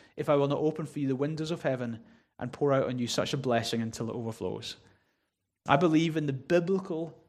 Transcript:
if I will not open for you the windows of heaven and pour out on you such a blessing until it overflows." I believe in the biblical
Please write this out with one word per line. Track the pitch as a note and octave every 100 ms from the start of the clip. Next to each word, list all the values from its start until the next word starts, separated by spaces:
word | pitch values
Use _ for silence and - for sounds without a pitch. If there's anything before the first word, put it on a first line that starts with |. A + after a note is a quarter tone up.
| - -
if | D3+
I | C#3+
will | C#3
not | C#3+
open | D#3 D#3 D3+
for | D3+
you | C3+
the | C3
windows | D3 D#3 D#3
of | E3+
heaven | D3+ C3 A#2+ A#2 - - _ -
and | C#3
pour | - C#3+
out | C3+ B2
on | B2+
you | A#2+
such | - -
a | C#3+
blessing | C3 A#2 A2+ A#2
until | A2+ - A2+
it |
overflows." | A2 A2+ G#2+ F#2 G#2+ A2+ - - _ _ _ _ _ _ _ -
I | C#3+
believe | F3 D#3 E3 D#3+
in | D3
the |
biblical | C3 - F3 E3+ F#3+ - D#3+ E3 -